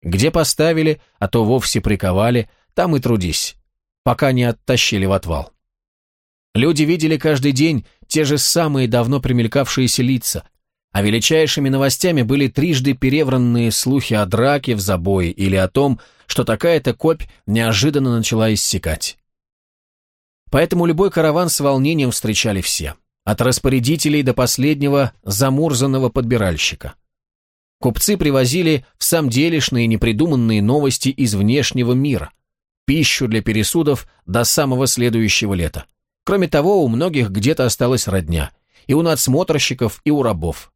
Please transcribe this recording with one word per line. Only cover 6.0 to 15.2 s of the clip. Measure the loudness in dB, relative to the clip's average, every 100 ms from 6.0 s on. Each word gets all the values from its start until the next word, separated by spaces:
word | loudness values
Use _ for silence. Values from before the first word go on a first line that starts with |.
| _ _ _ _ _
Люди | 0 0 2
видели | 0 0 0 0
каждый | 0 0 0
день | 2 2 0 -6 _ -6
те | -2
же | 0 0
самые | 0 0 0 0 0
давно | 0 0 -2
примелькавшиеся | 0 0 0 0 -2 0 0 0
лица, | 0 0 -2 -8 -10 _ _ _ _
а | -2
величайшими | 0 0 2 2 2 0 0
новостями | 0 0 0 0 0
были | 0 0 0
трижды | 0 0 0 0
перевранные | 0 0 2 2 2 2 2 0
слухи | 0 0 -2 0
о | -2 0
драке | 0 0 0 -2
в | -4
забое | -2 -2 0 0